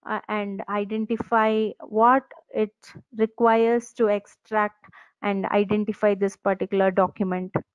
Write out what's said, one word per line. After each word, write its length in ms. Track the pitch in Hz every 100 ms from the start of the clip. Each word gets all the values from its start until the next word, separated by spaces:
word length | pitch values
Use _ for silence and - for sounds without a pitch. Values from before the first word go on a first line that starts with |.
uh, 140 | - 214 -
and 380 | 208 202 196 -
identify 1000 | 208 208 220 220 226 - 226 220 220 220 -
what 440 | - 214 233 262 - - _
it 220 | - 214 _ - - _ 220
requires 760 | 220 - 233 226 226 240 233
to 160 | - 220
extract 760 | 208 202 _ _ 220 208 _ - - - _
and 240 | 208 196 190
identify 680 | 208 202 214 208 208 214
this 240 | 196 196 -
particular 540 | 202 190 190 196 190
document. 640 | 185 185 - 185 185 185 - -